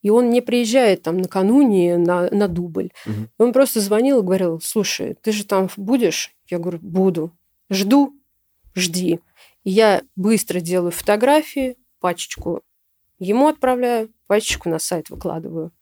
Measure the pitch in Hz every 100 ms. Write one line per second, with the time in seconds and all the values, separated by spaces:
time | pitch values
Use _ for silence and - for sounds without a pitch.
0 | - 226 247 240 240 240 233 254 233 180
1 | - 180 185 190 190 262 277 196 175 175
2 | 170 180 175 202 202 170 175 165 180 -
3 | - 107 113 _ 233 254 269 226 196 208
4 | 262 269 185 185 180 165 - 220 190 -
5 | - - 220 214 202 196 185 - 196 262
6 | 208 - - _ _ 175 175 170 175 175
7 | 190 165 160 _ _ _ _ 190 196 277
8 | 277 _ _ _ _ _ _ - 180 175
9 | 180 170 _ _ - _ 196 190 220 190
10 | - - 190 226 - 180 165 180 175 170
11 | - 208 247 302 302 285 262 254 _ _
12 | 185 175 - - - 175 _ _ _ _
13 | _ _ 185 226 294 302 262 247 247 240
14 | 220 _ _ 208 - - 175 160 - 175
15 | - - 175 160 165 165 165 _